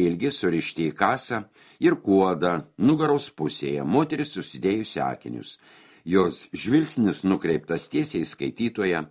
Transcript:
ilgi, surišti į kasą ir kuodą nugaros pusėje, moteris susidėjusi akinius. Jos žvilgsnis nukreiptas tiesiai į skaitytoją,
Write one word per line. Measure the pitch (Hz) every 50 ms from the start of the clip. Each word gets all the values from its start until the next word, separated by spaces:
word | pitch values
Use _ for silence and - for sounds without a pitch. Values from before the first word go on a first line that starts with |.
| 90
ilgi, | 85 87 85 120 143
surišti | - - 104 90 82 82 - - - 82 82
į | 76 73
kasą | - 101 104 127 131 - - 123 107 - - _ _ - - _ - 143
ir | 175 165 -
kuodą | - 104 98 98 95 92 90 73 87 90 87 80 73 - _
nugaros | - 98 135 160 151 160 147 143 143 - - -
pusėje, | - 151 143 - - - - 71 71 67
moteris | 76 104 143 160 156 156 139 147 - -
susidėjusi | 92 76 - - 64 - 95 101 110 107 - - 76 67
akinius. | 65 64 - - 60 60 58 57 - - - _ - - - - - - _ -
Jos | 80 90 95 92 85 76 - - - -
žvilgsnis | - - 104 135 160 160 151 - 123 110 95 82 - -
nukreiptas | 95 95 - - 82 80 76 - - 82 82 - -
tiesiai | - 147 151 - - 87 78
į | -
skaitytoją, | - - - 82 - - 117 113 - 110 98 92 85 80 78 -